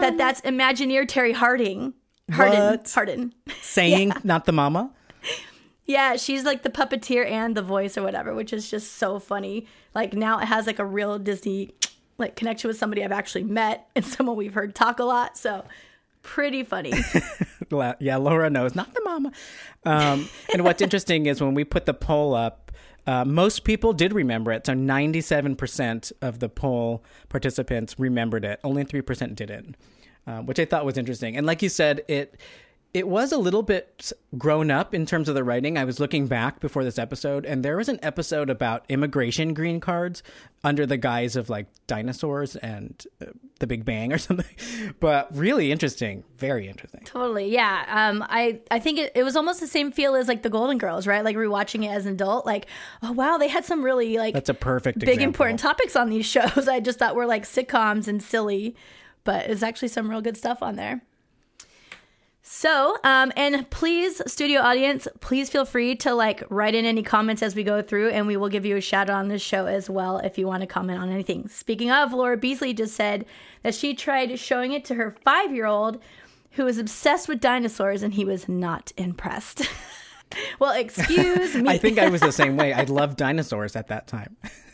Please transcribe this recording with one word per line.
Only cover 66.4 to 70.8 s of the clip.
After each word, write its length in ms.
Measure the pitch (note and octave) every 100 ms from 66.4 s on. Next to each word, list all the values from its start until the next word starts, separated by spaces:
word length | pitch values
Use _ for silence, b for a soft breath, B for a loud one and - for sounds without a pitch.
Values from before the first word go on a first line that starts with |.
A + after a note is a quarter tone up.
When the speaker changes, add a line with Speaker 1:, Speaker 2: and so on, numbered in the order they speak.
| -
Speaker 1:
write 260 | G3+ G#3+ A3
in 80 |
any 180 | A3+ A3+
comments 400 | A3 G#3+ A3 A3
as 140 | A3 G3
we 80 |
go 180 | G3+ G#3
through, 280 | G#3 G3+ G#3+
and 180 | G#3+ G#3
we 80 | G3+
will 140 | G3+
give 160 | G3+ G3+
you 100 | G3+
a 60 |
shout 280 | F#3+ G3 G3
out 60 | G3+
on 120 | G3
this 120 | G3+
show 240 | - F#3+ F3+
as 240 | F#3+ F#3+
well 280 | F#3+ F#3 F#3+
if 200 | F#3+ F#3+
you 80 | F#3+
wanna 220 | F#3 F#3+
comment 320 | -